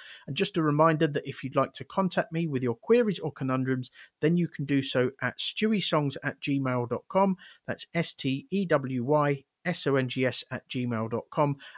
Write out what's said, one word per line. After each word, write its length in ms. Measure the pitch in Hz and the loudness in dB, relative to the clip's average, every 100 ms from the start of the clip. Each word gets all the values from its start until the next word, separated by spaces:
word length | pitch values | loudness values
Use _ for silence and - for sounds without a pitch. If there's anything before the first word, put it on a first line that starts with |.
| - - - | -20 -18 -8
And 80 | 135 | -4
just 220 | 180 175 | -2 2
a 60 | |
reminder 440 | 156 147 160 156 160 | 2 4 4 4 2
that 200 | 143 147 | 0 -6
if 160 | - | -8
you'd 120 | 131 139 | -2 0
like 180 | 131 | 0
to 100 | - | -4
contact 480 | - - 185 190 - | -6 -2 0 0 -2
me 160 | 160 170 | -2 -2
with 160 | 131 | 0
your 120 | 127 117 | -2 -4
queries 440 | - 240 214 175 | 4 4 4 -2
or 120 | 151 | -4
conundrums, 600 | - 131 131 131 131 123 - - - | -4 -2 0 0 -2 -4 -14 -20 -2
then 160 | 151 175 | 2 2
you 100 | 165 | 0
can 180 | - 139 | -4 0
do 160 | 139 | 0
so 300 | 135 131 123 - | 2 0 0 0
at 180 | 123 - | -6 -2
stewy 440 | - - 220 208 | -4 0 0 2
songs 340 | - 156 143 - | 2 2 0 -2
at 160 | 139 - | -8 -6
gmail 500 | - 139 131 127 120 | -2 0 0 0 0
dot 140 | 120 _ | -4 _
com. 260 | 190 196 185 - - - | 2 2 2 -6 -18 -10
That's 200 | - - | -8 -4
S 200 | 170 160 | -2 -4
T 320 | - 135 135 - | -2 -2 -2 -2
E 120 | 196 180 | -2 2
W 380 | 147 131 127 | 0 0 -4
Y 400 | 123 151 147 139 _ _ 180 | 0 2 2 -2 _ _ -4
S 200 | 165 143 | -2 2
O 80 | 135 | 2
N 120 | 127 | 0
G 180 | 127 127 | 0 0
S 200 | - - | 0 -6
at 200 | 123 _ | -10 _
gmail 400 | 131 123 113 113 | -4 -2 -2 -2
dot 160 | 117 - | -4 -4
com, 260 | - 147 143 - | 0 0 0 -8